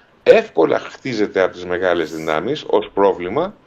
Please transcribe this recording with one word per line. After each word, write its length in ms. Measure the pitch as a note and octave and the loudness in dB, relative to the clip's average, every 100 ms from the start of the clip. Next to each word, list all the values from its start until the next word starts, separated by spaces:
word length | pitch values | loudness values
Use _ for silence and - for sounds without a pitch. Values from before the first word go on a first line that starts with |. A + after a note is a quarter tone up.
| _ _ | _ _
εύκολα 560 | D#3+ G#3 G#3+ E3 D3+ A2+ | 4 4 2 0 0 0
χτίζεται 640 | - - C3+ A2 F#2+ F#2+ | -4 -12 -6 -2 0 0
από 100 | F2+ | 0
τις 120 | F2 | -2
μεγάλες 520 | F2+ F2+ F#2 F2 D#2 D#2+ | -6 -2 0 0 -2 -4
δυνάμεις 480 | D#2+ D#2 G#2 D3+ - | -2 -2 -2 -6 -2
ως 240 | - - | -2 0
πρόβλημα, 600 | G2 G2 F2 F2+ C3 F#3+ - | 0 2 0 -4 -4 -4 -8